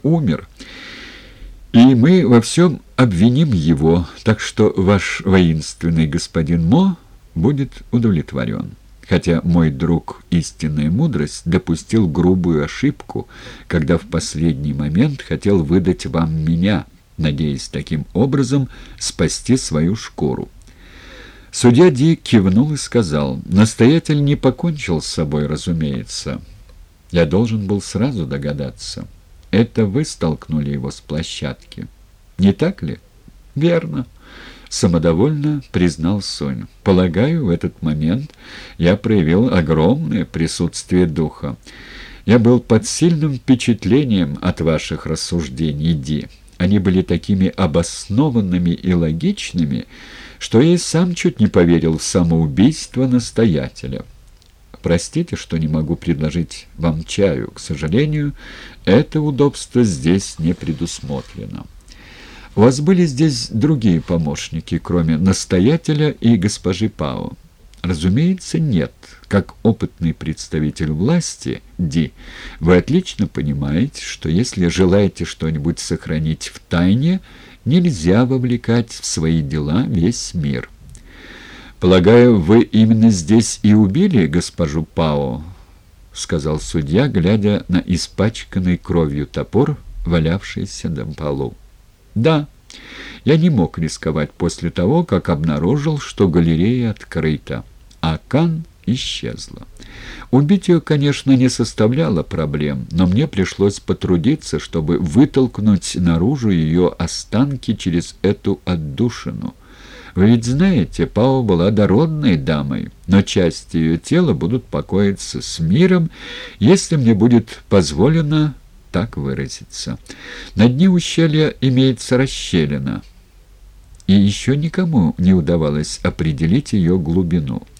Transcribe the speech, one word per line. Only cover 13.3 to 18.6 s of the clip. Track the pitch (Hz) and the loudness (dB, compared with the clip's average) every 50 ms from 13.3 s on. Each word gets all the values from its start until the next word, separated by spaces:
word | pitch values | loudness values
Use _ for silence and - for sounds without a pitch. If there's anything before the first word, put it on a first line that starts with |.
| - - - - - - - | -16 -20 -20 -20 -20 -18 -8
когда | - - 85 73 69 85 82 | -4 -4 -2 0 0 0 -2
в | |
последний | - - - 82 - - - 76 82 85 73 65 73 73 | -2 -4 -6 -6 -6 -6 -4 -2 0 0 0 -2 -4 -4
момент | 69 69 73 73 76 92 135 156 139 131 | -4 -4 -4 -2 0 0 0 0 -2 -6
хотел | - - 82 - - 101 101 92 78 | -8 -8 -6 -4 0 0 0 2 2
выдать | 71 85 95 87 92 90 - - | 2 0 2 2 0 -2 -2 -4
вам | 73 65 82 82 80 80 78 78 | -6 -2 -2 -2 -2 -2 -2 -2
меня, | 80 82 82 90 101 104 80 - - - _ _ _ _ - | -2 0 0 0 0 0 -2 -4 -8 -16 _ _ _ _ -4
надеясь | 78 76 71 69 80 73 69 65 - | -2 -2 -2 -2 -2 -4 -4 -6 -8
таким | - - 73 73 - 78 76 65 - | -10 -10 -8 -6 -6 -6 -6 -6 -4
образом | - 92 120 139 131 143 135 117 135 143 | 0 0 0 2 2 0 0 0 0 -2